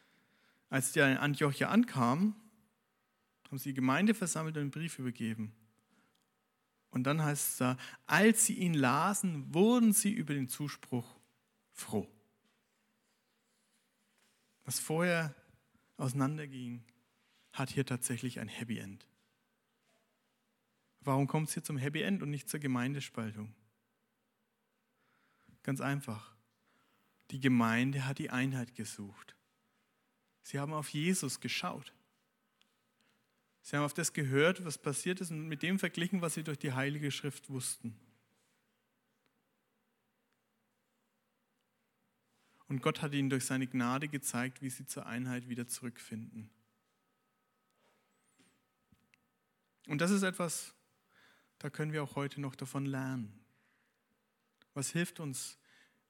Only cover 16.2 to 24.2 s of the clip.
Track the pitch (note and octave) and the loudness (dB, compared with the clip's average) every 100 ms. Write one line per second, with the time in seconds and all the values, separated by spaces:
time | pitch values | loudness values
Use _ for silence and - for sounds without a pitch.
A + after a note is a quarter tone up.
16.2 | C3+ D#3 D3 C3 B2 A#2+ - _ _ _ | 0 0 -8 -8 -10 -10 -14 _ _ _
17.2 | _ _ _ - C3+ - C3 B2 - A#2+ | _ _ _ -6 -2 -2 0 -2 -2 -4
18.2 | B2+ A#2+ G#2+ - A#2 A2 G2+ G2 - _ | -4 -6 -8 -8 -6 -6 -6 -14 -20 _
19.2 | _ _ _ _ _ _ _ _ _ _ | _ _ _ _ _ _ _ _ _ _
20.2 | _ _ _ _ _ _ _ _ C#3+ C3+ | _ _ _ _ _ _ _ _ 0 2
21.2 | C#3 D#3 D3+ - - C#3+ C#3 D#3 G3 G3 | 2 0 -2 -6 -6 -4 -2 -2 0 0
22.2 | D3 C#3+ - - C#3+ B2 B2+ C#3+ - - | -2 -6 -6 -4 -2 0 0 -4 -6 -6
23.2 | A2 G#2 G#2+ - _ _ _ _ _ _ | -6 -6 -12 -14 _ _ _ _ _ _